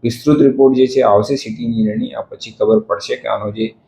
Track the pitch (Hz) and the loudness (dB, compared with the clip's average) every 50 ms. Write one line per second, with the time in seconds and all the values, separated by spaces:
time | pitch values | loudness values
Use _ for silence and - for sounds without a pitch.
0 | - 120 113 - - 147 147 - 139 139 127 131 135 131 131 127 131 127 127 135 | -4 -6 -6 -4 0 0 2 4 4 2 4 4 4 4 4 4 2 2 2 2
1 | 123 113 101 101 107 - 143 135 - 117 110 113 120 117 117 113 110 107 104 113 | 2 4 4 2 2 0 -4 -6 -4 -10 -10 -8 -6 -4 -2 0 0 0 -2 -4
2 | 123 - - - 113 _ - - - 113 110 _ 107 107 110 107 107 - 87 85 | -6 -6 -8 -12 -12 _ -14 -18 -18 -18 -6 _ 0 2 2 2 2 -2 -6 -6
3 | - - 123 127 - 113 107 104 104 107 104 110 110 113 - _ _ | -4 -8 -8 -6 -4 -6 -6 -6 -6 -8 -6 -6 -6 -6 -8 _ _